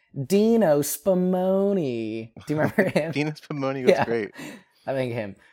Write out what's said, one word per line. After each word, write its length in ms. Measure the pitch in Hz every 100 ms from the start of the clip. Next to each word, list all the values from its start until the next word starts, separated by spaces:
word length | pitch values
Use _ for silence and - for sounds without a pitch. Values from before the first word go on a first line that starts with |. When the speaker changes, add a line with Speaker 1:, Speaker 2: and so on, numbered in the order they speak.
| _ - 131
Speaker 1:
Dino 560 | 196 220 226 185 147
Spumoni. 1500 | 143 - - 185 185 185 185 190 196 196 143 117 113 113 113 - -
Do 80 |
you 60 | 151
remember 280 | 135 - -
Speaker 2:
<laughs> 40 | 170
Speaker 1:
him? 140 | 156
Speaker 2:
Dino 180 | 139 151
Spumoni 500 | 151 - 147 135 135
was 80 | 127
Speaker 1:
Yeah. 140 | -
Speaker 2:
great. 260 | 117 117 101 - - - _ _ -
Speaker 1:
I 60 |
think 200 | 135 127
him. 240 | 117 104 95 _